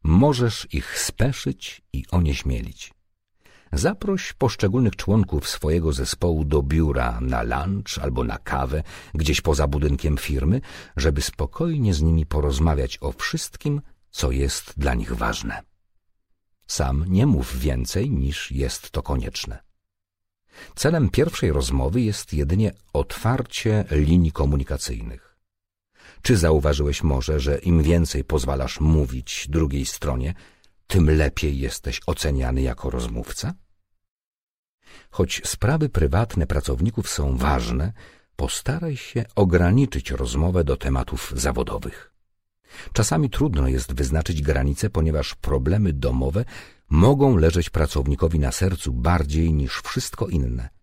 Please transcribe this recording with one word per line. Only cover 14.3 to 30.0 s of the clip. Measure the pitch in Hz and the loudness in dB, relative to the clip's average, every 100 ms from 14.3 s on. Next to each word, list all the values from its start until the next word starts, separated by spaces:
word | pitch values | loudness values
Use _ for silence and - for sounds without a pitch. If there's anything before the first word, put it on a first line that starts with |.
jest | 65 69 - - - | 0 -2 -4 -10 -4
dla | 69 | -2
nich | 60 53 58 | -2 -4 -4
ważne. | 57 - 53 - - _ _ _ _ _ _ _ _ _ - | -4 -4 -8 -10 -14 _ _ _ _ _ _ _ _ _ -10
Sam | - 67 69 87 | -4 0 0 2
nie | 92 143 | 4 4
mów | 82 60 65 | 2 0 -2
więcej, | 71 64 60 - 131 | -2 -2 -2 -2 -2
niż | 85 67 73 - | 0 -2 -4 -6
jest | 65 65 - - | -4 -4 -6 -8
to | 78 | -6
konieczne. | - 67 52 - - - _ _ _ _ _ _ _ _ _ - - | -2 -4 -4 -8 -10 -12 _ _ _ _ _ _ _ _ _ -20 -20
Celem | - 143 165 101 | 0 2 4 2
pierwszej | - 160 - 90 | 2 0 0 0
rozmowy | 71 64 67 65 110 | 2 0 0 0 0
jest | 110 104 - | 0 -2 -4
jedynie | 76 71 92 107 - _ | -2 0 2 0 -2 _
otwarcie | 71 - - 110 131 - - 117 107 98 | -4 -4 -2 -2 -2 -4 -4 0 0 2
linii | 76 76 90 82 | 2 4 4 4
komunikacyjnych. | - 71 71 67 69 - 58 55 58 _ _ _ _ _ _ _ _ - - | 2 0 0 -2 -6 -6 -8 -10 -12 _ _ _ _ _ _ _ _ -20 -6
Czy | - 110 | 2 4
zauważyłeś | 80 78 73 73 73 71 | 6 4 2 0 0 0
może, | 78 67 64 76 | 0 0 0 -2
że | 67 71 | 0 -2
im | 90 82 | 4 4
więcej | 76 85 80 71 | 6 4 2 -2
pozwalasz | - 78 67 69 65 - | -2 -2 0 -2 -4 0
mówić | 76 78 67 62 - - 69 | 2 4 2 -4 -8 -10 -2
drugiej | 80 76 69 65 | 0 0 -2 -4
stronie, | - | -6